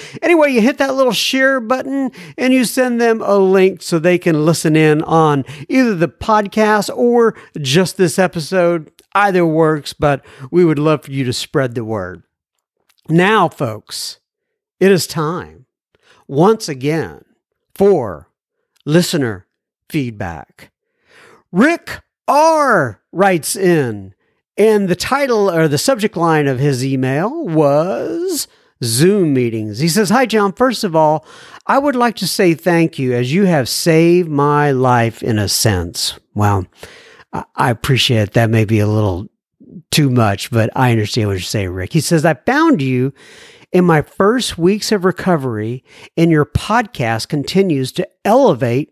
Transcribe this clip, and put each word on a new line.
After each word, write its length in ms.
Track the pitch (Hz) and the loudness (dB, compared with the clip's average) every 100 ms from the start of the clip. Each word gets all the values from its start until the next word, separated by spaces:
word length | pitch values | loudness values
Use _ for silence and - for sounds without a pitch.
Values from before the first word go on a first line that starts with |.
| - - | -18 -6
Anyway, 300 | 330 339 294 | 0 2 4
you 100 | 247 | 2
hit 180 | 226 285 | 2 0
that 160 | 277 262 | -2 0
little 180 | 262 | 0
share 480 | 196 - 262 262 269 | 0 -2 0 2 0
button 500 | 220 262 262 277 262 - 165 - | -2 -4 -4 -4 -4 -8 -18 -4
and 160 | 254 | 0
you 120 | 262 220 | 2 0
send 340 | - 254 233 | 0 -2 0
them 220 | 233 226 | 0 0
a 160 | - 202 | 0 2
link 440 | 190 190 190 185 | 4 4 2 0
so 160 | - 170 | -4 0
they 200 | 170 175 | 2 2
can 280 | 175 151 156 | 0 2 2
listen 300 | 160 165 156 | 2 2 4
in 280 | 156 151 | 4 2
on 420 | 160 160 156 143 131 139 - | 2 2 4 2 -4 -12 -2
either 260 | 262 240 180 | 0 2 0
the 140 | 160 | -2
podcast 800 | - - 214 202 220 214 214 - | -4 0 0 0 0 2 2 -2
or 440 | - 240 240 226 - - 160 | 0 2 4 2 0 -12 -10
just 340 | 135 156 180 - | -2 0 0 0
this 240 | 175 - | 0 2
episode. 720 | 185 170 143 185 170 170 151 _ _ 196 | -2 -2 -4 0 0 -2 -6 _ _ 0
Either 280 | 208 180 | 2 2
works, 480 | 165 156 156 151 - | 2 2 2 0 -6
but 320 | - 147 135 - - 131 | -2 0 0 -6 -20 -2
we 120 | 170 | 2
would 140 | 170 147 | 2 2
love 260 | 156 151 | 0 0
for 80 | - | -4
you 120 | 135 | -6
to 100 | 127 | -4
spread 400 | 120 - 151 131 | -4 -4 -4 -2
the 100 | 117 | -4
word. 380 | 110 107 90 87 _ _ _ _ _ _ _ _ - | -6 -6 -8 -12 _ _ _ _ _ _ _ _ -2
Now, 400 | 165 190 220 165 | 2 2 2 0
folks, 720 | - 127 107 - - - - _ _ _ _ _ _ | -2 -8 -8 -14 -14 -12 -16 _ _ _ _ _ _
it 120 | 190 | 2
is 160 | 185 - | 2 0
time 580 | 165 151 175 78 80 _ _ _ _ _ _ - | -6 -6 -8 -12 -20 _ _ _ _ _ _ -6
once 420 | 139 190 220 - | 2 2 2 -4
again 560 | 131 139 160 98 73 _ _ _ _ _ | -6 -4 -4 -6 -12 _ _ _ _ _
for 560 | - 202 175 110 73 - _ _ _ _ _ 143 | 0 2 2 -2 -10 -16 _ _ _ _ _ 0
listener 640 | 165 170 165 120 95 - _ _ _ _ | 0 2 -2 -4 -6 -14 _ _ _ _
feedback. 800 | 160 123 107 92 80 - _ - _ _ _ _ _ - _ _ | -6 -6 -8 -10 -10 -16 _ -20 _ _ _ _ _ -20 _ _
Rick 500 | 175 294 339 - - _ _ - | 0 2 0 -6 -18 _ _ -2
R 720 | 285 320 320 277 196 131 98 _ | 2 4 2 2 2 0 -6 _
writes 440 | 165 196 175 - 202 | 0 2 2 -2 -2
in, 580 | 190 165 123 104 95 _ _ _ _ - | 2 2 0 -6 -14 _ _ _ _ 0
and 320 | 214 214 190 | 2 2 0
the 80 | 156 | -2
title 540 | - 277 277 220 196 | -2 -2 0 0 0
or 180 | 165 160 | 2 0
the 100 | 139 | 0
subject 380 | - 262 208 180 | 0 0 -2 -2
line 320 | 165 156 143 | 0 2 0
of 120 | 123 | 0
his 260 | 147 123 135 | -2 -2 -2
email 580 | 131 131 139 208 330 | -2 -2 -2 -4 -4
was 1040 | 240 156 143 147 175 233 320 339 370 311 - _ _ _ | -2 2 2 2 0 -4 -6 -6 -6 -6 -8 _ _ _
Zoom 500 | 120 117 175 208 165 | -4 2 2 4 2
meetings. 460 | 131 120 110 107 104 | 0 -2 -4 -6 -4
He 100 | 165 | -2
says, 200 | 165 180 | 0 2
"Hi, 160 | 240 247 | 2 2
John. 280 | 214 202 | 0 0
First 300 | - 254 214 | 0 -2 0
of 120 | 202 160 | -2 2
all, 300 | 151 151 - - - - - | 2 0 -6 -20 -20 -12 -2
I 140 | 247 | 0
would 160 | 285 247 | 0 0
like 200 | 240 - | -2 -2
to 100 | 180 | -6
say 260 | - 185 | 0 0
thank 460 | 151 180 170 160 - | 0 0 2 0 -2
you 140 | 127 | -4
as 200 | 120 123 | -2 -2
you 120 | 170 190 | 0 2
have 220 | 156 113 | 0 -2
saved 640 | - 175 160 170 175 160 | -4 0 2 4 2 2
my 420 | 143 143 147 147 | 0 2 2 2
life 520 | 131 131 123 117 - | 2 2 2 0 -4
in 160 | - 107 | -4 -2
a 100 | 98 | -2
sense." 720 | - 117 92 85 - - - _ 104 | -2 0 -2 -4 -6 -8 -10 _ -2
Well, 320 | 104 101 90 _ - - - - _ | -2 -2 -6 _ -20 -20 -20 -20 _
I, 120 | 269 - - | -12 -12 -4
I 140 | 139 | -2
appreciate 500 | 113 - 123 - 113 | -2 -2 0 0 0
it. 120 | 101 | 0
That 180 | 120 113 | 0 2
may 140 | 113 104 | 2 2
be 140 | 110 | 0
a 80 | 104 | 0
little 400 | 107 104 90 110 _ _ _ - 170 - | 0 -2 -4 -10 _ _ _ -20 -20 -4
too 180 | - 139 | 0 2
much, 420 | 123 110 101 - | 2 0 -2 -4
but 180 | 117 107 - | -2 -2 0
I 160 | 123 | 0
understand 360 | 113 104 - 104 | 0 -2 -2 -2
what 60 | |
you're 80 | 95 | -4
saying, 300 | 87 113 95 | -4 -4 -4
Rick. 220 | 92 92 | -6 -4
He 80 | 160 | -4
says, 220 | - 165 160 | 0 0 0
"I 100 | 151 | -2
found 460 | - 277 330 208 | -2 0 2 0
you 320 | 135 127 135 - - - - - _ | 0 -2 -2 -6 -20 -20 -20 -20 _
in 140 | 180 180 | 2 4
my 160 | 156 | 2
first 560 | - - 190 247 - - | 0 -2 0 0 -4 -2
weeks 340 | 170 208 - | 0 0 -2
of 140 | 208 185 | 0 0
recovery, 800 | - 196 165 131 110 107 127 - - - - | -2 -2 -2 -2 -6 -6 -8 -14 -20 -10 0
and 140 | 170 | 2
your 140 | 156 143 | 4 2
podcast 800 | - - 226 214 - 113 113 - | -4 -2 -2 -2 -4 -4 -4 -4
continues 640 | 151 - 185 196 139 131 | -6 -2 0 0 0 -4
to 160 | - - _ 196 | -6 -8 _ 0
elevate 640 | 247 254 127 120 127 156 | 2 4 2 0 -2 -4